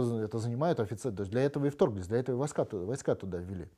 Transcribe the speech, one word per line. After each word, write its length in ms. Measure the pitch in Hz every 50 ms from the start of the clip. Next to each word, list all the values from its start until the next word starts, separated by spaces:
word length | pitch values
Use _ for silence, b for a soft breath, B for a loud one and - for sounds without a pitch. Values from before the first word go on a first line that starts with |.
| 127 120 117 110 107
это 160 | 104 - 113
занимает 400 | 107 120 117 123 156 175 160 -
офицер-, 340 | 110 - 117 101 - 127 101
то 80 | 95
есть 100 | 101 92
для 100 | 110 123
этого 240 | 135 143 - 147 143
и 40 | 143
вторглись, 380 | 143 - 190 143 104 95 90 85
для 100 | 110 123
этого 200 | 127 135 127 120
и 20 |
войска 240 | 143 147 - - 139
ту-, 220 | - - 95 87
войска 280 | 101 131 - - - 123
туда 260 | - - 95 87 87
ввели. 280 | 87 90 98 90 - - -